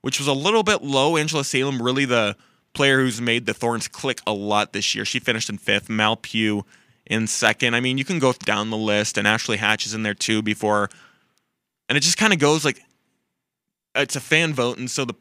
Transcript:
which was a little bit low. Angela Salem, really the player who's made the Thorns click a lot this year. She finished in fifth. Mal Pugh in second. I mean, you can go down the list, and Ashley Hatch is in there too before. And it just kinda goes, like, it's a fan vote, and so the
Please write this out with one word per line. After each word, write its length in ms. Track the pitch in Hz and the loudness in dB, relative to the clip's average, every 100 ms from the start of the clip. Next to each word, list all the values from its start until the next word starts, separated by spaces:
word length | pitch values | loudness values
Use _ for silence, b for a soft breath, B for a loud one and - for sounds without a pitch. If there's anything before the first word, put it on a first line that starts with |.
which 160 | 131 131 | -4 -2
was 100 | 143 | 0
a 60 | |
little 300 | 139 170 226 | 0 2 2
bit 180 | 202 202 | 2 0
low. 360 | 139 139 143 165 | 2 2 4 2
Angela 260 | 151 151 | 0 -2
Salem, 380 | 135 135 139 131 | -2 0 0 0
really 240 | 120 131 135 | 0 0 2
the 300 | 120 104 98 b b b | 2 2 -4 b b b
player 280 | - 139 135 | 0 4 4
who's 200 | 131 110 | 2 0
made 240 | 120 117 113 | 0 0 0
the 80 | |
Thorns 340 | 101 120 117 - | -2 -2 -2 -6
click 340 | - 120 123 - | -6 -6 -4 -4
a 80 | |
lot 400 | 104 101 104 104 | -4 0 0 0
this 220 | 98 - 104 | -2 -4 -4
year. 100 | 101 | -4
She 140 | 123 | -4
finished 300 | - 113 - | -2 -2 -4
in 80 | 104 | -6
fifth. 300 | - 101 - | -2 -2 -2
Mal 280 | 110 107 113 | 0 0 0
Pugh 500 | - 110 110 104 - b b b - | -4 -2 0 -2 -6 b b b -4
in 200 | 110 110 | -4 -2
second. 480 | - 113 107 123 | 2 2 2 0
I 60 | 120 | 0
mean, 180 | 127 131 | -2 -2
you 60 | |
can 160 | 135 175 | -2 0
go 140 | 135 | 0
down 360 | 123 - 104 107 | 0 -2 -2 -2
the 60 | 110 | -2
list, 420 | 110 104 104 - | 0 0 0 0
and 80 | 101 | 2
Ashley 320 | 110 - 101 | 0 0 -2
Hatch 280 | 107 107 101 | 0 0 -4
is 80 | |
in 100 | 110 | -6
there 100 | 107 | -6
too 280 | 101 - 110 | -4 0 0
before. 480 | 107 104 107 104 101 b b b b b _ _ _ _ - | 0 -2 0 0 -2 b b b b b _ _ _ _ -2
And 100 | 139 | 0
it 40 | |
just 160 | 156 - | 2 2
kinda 180 | 214 180 | 2 4
goes, 300 | 147 156 147 | 4 2 0
like, 160 | 127 _ _ _ _ _ _ _ _ _ _ _ - | -4 _ _ _ _ _ _ _ _ _ _ _ -4
it's 220 | 143 139 | -2 -4
a 20 | |
fan 340 | - 160 165 | 2 2 2
vote, 240 | 135 123 120 | 0 -2 -2
and 140 | 123 | -6
so 140 | - 127 | -4 -6
the 80 | - | -8